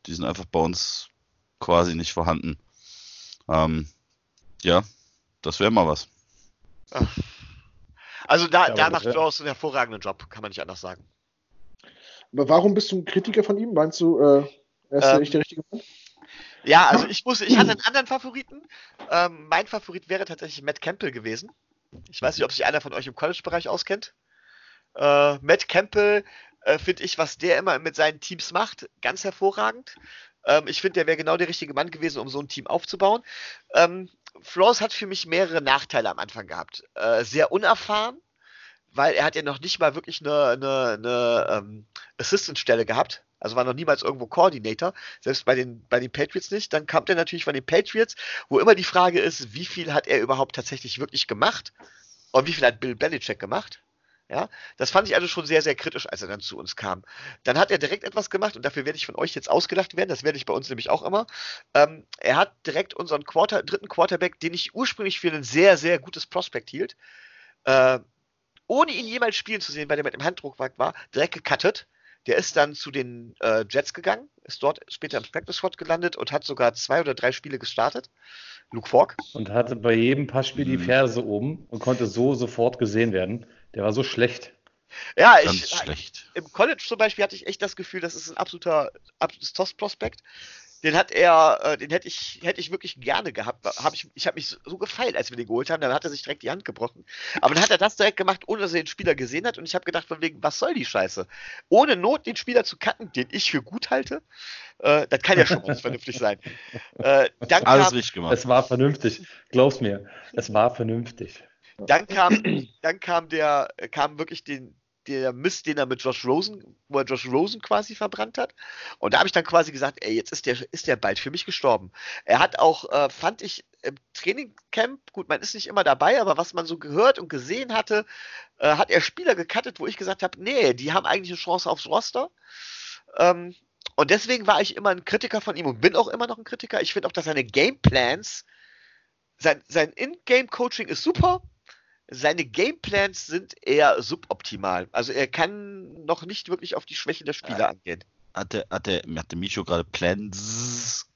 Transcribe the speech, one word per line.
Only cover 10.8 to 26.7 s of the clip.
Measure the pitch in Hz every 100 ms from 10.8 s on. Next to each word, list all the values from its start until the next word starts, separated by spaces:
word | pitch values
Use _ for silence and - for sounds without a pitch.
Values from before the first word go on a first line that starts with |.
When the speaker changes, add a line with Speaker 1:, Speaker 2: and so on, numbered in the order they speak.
Speaker 2:
sagen. | 92 90 _ _ _ _ _ - - - - _ - - _
Speaker 4:
Aber | 131 131
warum | 165 202
bist | 202 -
du | 190
ein | 160
Kritiker | 190 208 214
von | 208 202
ihm? | 233
Meinst | 170 160 -
du, | 170 139
äh, | 143 139 143 - _ _ -
er | 139
ist | 135
Speaker 2:
Ähm, | 139
Speaker 4:
nicht | 160
der | 151
richtige | 156 165 -
Mann? | 226 - - - _ - - - -
Speaker 2:
ja, | 120 160 139
also | 247 -
ich | 202 247
muss, | 240
ich | 214 247
hatte | -
einen | 208
anderen | 226 269 247
Favoriten. | 262 254 240 - 277 330 - - - -
Ähm, | 170 175 160 156
mein | 165 208
Favorit | 214 - 180 -
wäre | 190 196
tatsächlich | 160 170 143
Matt | 139 147
Campbell | - 196 170
gewesen. | 120 110 113 196 _ _ _ _ - -
Ich | -
weiß | 143 -
nicht, | -
ob |
sich | - -
einer | 147
von | 143
euch | - 131
im | -
College-Bereich | 156 175 - 170 -
auskennt. | 175 - 202 - _ _ _ _ _ _ _ _ -
Äh, | 143 143 143 139
Matt | 139 180 -
Campbell, | 180 202 208 208 208 202 - - _
äh, | 107